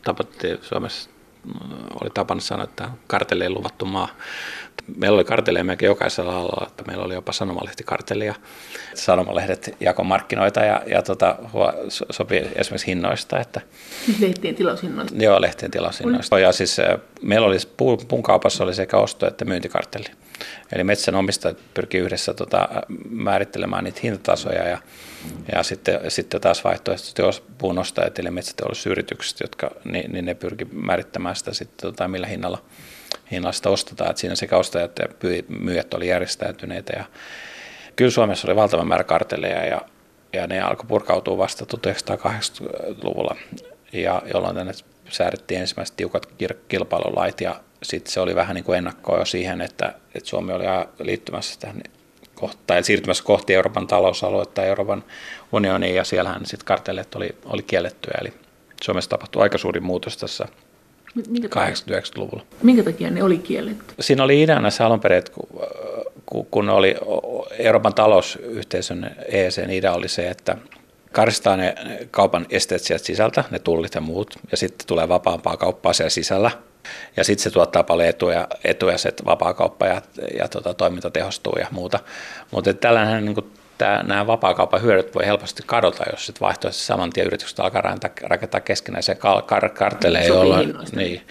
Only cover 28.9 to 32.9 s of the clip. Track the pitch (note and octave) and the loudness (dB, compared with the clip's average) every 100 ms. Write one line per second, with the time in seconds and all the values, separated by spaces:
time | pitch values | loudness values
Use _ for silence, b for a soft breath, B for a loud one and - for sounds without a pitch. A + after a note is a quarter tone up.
28.9 | F#2+ - - - - - - - - - | -4 -4 -8 -10 -8 -10 -6 -8 -8 -8
29.9 | F2+ - F#2 F2 F2 F#2 - F#2+ - F#2+ | -6 -6 -6 -6 -6 -8 -8 -10 -8 -2
30.9 | F2+ F2+ F#2 F2+ F#2 - - - - F#2 | -2 -4 -8 -6 -8 -8 -10 -12 -10 -10
31.9 | - F2+ F#2 F#2 F#2 F2+ F2+ B B B | -4 -4 -4 -6 -6 -6 -6 B B B